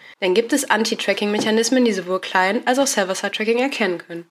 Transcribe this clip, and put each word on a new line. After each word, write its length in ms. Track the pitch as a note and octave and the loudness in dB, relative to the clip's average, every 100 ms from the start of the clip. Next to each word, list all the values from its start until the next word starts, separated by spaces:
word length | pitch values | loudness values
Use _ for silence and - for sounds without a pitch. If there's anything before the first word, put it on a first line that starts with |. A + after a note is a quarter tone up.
| - - | -18 -4
Denn 140 | F#3 | 2
gibt 180 | F#3 A#3 | 2 2
es 160 | C#4+ - | 0 2
Anti-Tracking-Mechanismen, 1120 | G#3+ A3 A3 - G3 G#3 G#3+ A3 A3 A3+ C4 | 0 0 -2 -2 -2 0 0 0 2 2 4
die 120 | A#3+ | 4
sowohl 260 | F#3+ F3 F#3 | 0 -2 -4
Client- 480 | - F#3+ F#3 A3 - | 0 0 2 0 0
als 100 | B3+ | 0
auch 80 | C4+ | 2
Server-Side-Tracking 720 | - F#3 F#3+ G3+ - G#3+ A#3 | 0 -2 -2 -4 -4 0 0
erkennen 380 | C4+ - G3 E3+ | 0 -2 -2 -2
können? 300 | - E3+ - | -8 -14 -8